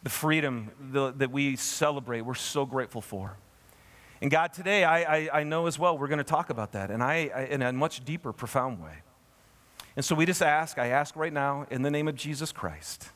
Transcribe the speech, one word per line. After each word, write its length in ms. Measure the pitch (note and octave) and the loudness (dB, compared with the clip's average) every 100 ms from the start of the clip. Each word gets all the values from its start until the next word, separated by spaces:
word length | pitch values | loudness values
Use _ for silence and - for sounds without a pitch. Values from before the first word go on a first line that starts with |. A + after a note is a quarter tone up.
the 60 | C3+ | -6
freedom 600 | - D#3 D#3 D3 B2 G#2+ - | -2 2 4 2 -2 -6 -12
the, 320 | C3+ C3+ C3+ | -4 0 0
that 200 | C3+ C3+ | 0 0
we 260 | C3+ C#3 C3 | 2 0 0
celebrate, 640 | - - D3+ C#3+ B2+ A#2+ | -4 0 0 0 -4 -4
we're 120 | A2+ | -4
so 320 | B2 - D3 C#3 | -4 -2 -2 0
grateful 360 | C3 B2 A#2+ | -2 -4 -6
for. 340 | - G2+ G2 G2 - - - - - - - - | -8 -8 -8 -10 -20 -20 -20 -20 -20 -20 -20 -4
And 100 | C#3 | 2
God, 220 | D#3 E3 | 2 2
today, 320 | - F#3 G3+ E3+ | -2 0 4 6
I, 320 | E3 E3+ D#3 | 4 4 2
I, 220 | D#3 D3 | 2 0
I 40 | |
know 240 | D3+ D#3+ E3+ | 0 0 0
as 100 | C3+ | 2
well 200 | F3 D#3+ | 2 2
we're 100 | C#3 | 0
gonna 160 | D3+ | -2
talk 260 | C#3 D#3+ F3 | 0 0 0
about 220 | A#2+ G#2 | -4 -4
that, 180 | G#2 G2 | -6 -4
and 140 | G#2+ | 0
I, 260 | B2 D#3+ D3+ G2+ | 2 2 0 -4
I, 60 | C3 | -4
in 160 | C#3 | 0
a 120 | B2+ | 0
much 320 | B2+ D#3 - B2+ | 0 -2 -2 -8
deeper, 260 | E3 B2+ | -8 -6
profound 500 | A2 A#2+ C#3 B2+ A2+ | -8 -2 0 0 -4
way. 200 | D#2 D#2 - _ _ _ - - - - - - | -10 -16 -20 _ _ _ -20 -20 -20 -20 -12 -4
And 80 | C#3 | 2
so 100 | D#3+ | 4
we 100 | E3+ | 4
just 160 | F3+ | 6
ask, 360 | E3 D3+ D#3+ - | 6 4 2 -2
I 100 | A#2+ | 2
ask 260 | C3 D3 D#3 | 2 2 -2
right 160 | D#3+ | -2
now, 340 | D3 C#3 C#3 D3 | 0 0 0 -4
in 120 | B2+ | 0
the 100 | C#3 | 0
name 160 | D3 D3+ | 2 0
of 80 | C#3+ | -2
Jesus 380 | D3 C#3+ D#3 | -6 -4 -6
Christ 560 | - F2+ D#2 - - - | -4 -6 -6 -12 -14 -16